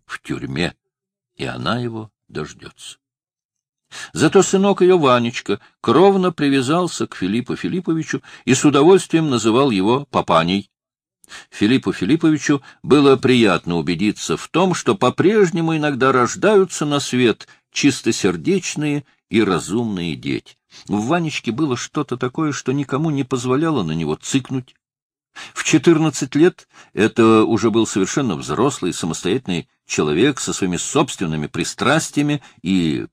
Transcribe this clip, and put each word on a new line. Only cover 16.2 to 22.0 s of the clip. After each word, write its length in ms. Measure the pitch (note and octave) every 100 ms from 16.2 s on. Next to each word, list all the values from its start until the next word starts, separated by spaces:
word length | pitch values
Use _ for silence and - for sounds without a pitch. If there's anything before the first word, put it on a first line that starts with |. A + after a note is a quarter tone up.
| A#2 - F#3+ G#3 F#3+ - D3+
на 140 | C#3+
свет 480 | - B2+ A#2+ G2+ - _ _
чистосердечные 1300 | - C#3+ C3+ A2+ A2+ G2 F2 G2+ F#3+ - - D3 C#3+ - _ -
и 120 | G#2+
разумные 720 | G2 E2+ - G#2+ A#2 F#2+ E2+ C2+
дети. 420 | C2+ A#1+ - _ _ - -
В 200 | G#2 A2
Ванечке 440 | E3+ D#3+ - -
было 260 | A2+ D#3 A#2+
что-то 400 | - D#3